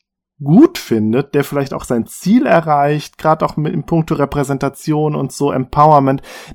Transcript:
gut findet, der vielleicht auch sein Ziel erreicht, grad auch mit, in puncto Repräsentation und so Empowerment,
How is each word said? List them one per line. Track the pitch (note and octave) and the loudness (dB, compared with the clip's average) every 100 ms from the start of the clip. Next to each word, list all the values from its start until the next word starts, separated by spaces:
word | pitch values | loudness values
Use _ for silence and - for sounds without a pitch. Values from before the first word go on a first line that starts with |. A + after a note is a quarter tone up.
| _ _ _ - | _ _ _ -10
gut | C#3 F3+ E4+ - | 2 6 6 2
findet, | - A2+ G#2+ A#2 D3 | -4 -2 0 0 0
der | D3 | -2
vielleicht | C#3 C#3+ C#3 | -2 -4 -6
auch | - | -6
sein | - A#2+ - | -4 -4 -4
Ziel | - - A#3 D4+ | -6 2 2 4
erreicht, | E3+ D#3+ D3 C#3+ D3+ - - | 2 2 0 0 -2 -6 -4
grad | D#3+ D#3 | 0 0
auch | D3+ - | -2 -4
mit, | D3+ | -4
in | F3 | -4
puncto | - E3 D#3+ | -2 -2 0
Repräsentation | D3+ C#3 C#3+ C3+ C3+ C#3 - - D3+ D3+ | -2 -2 -2 -4 -2 -4 -6 -4 -2 -2
und | D3+ C#3 | -4 -6
so | - C#3+ | -4 -4
Empowerment, | - B2+ - D3+ D3+ C3+ C3+ - - - | -2 -4 2 4 4 4 -2 -6 -20 -16